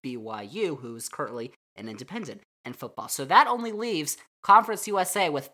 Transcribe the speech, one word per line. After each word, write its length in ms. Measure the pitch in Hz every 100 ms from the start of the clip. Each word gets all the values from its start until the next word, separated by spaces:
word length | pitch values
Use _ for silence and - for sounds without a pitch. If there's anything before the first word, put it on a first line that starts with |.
B 140 | 135 123
Y 260 | 110 110
U, 340 | 104 180 196 139
who 180 | 123
is 140 | 117 -
currently 440 | - 135 120 117 - _
an 140 | - 110
independent 520 | 107 131 214 147 - _ _
in 80 | 123
football. 360 | 123 123 - 107
So 160 | -
that 240 | 139 202 240
only 240 | 240 233
leaves 440 | 208 233 175 147 - - _
Conference 420 | - 208 226 208 -
U 140 | 196
S 160 | 180 208
A 140 | 180
with 200 | 143 -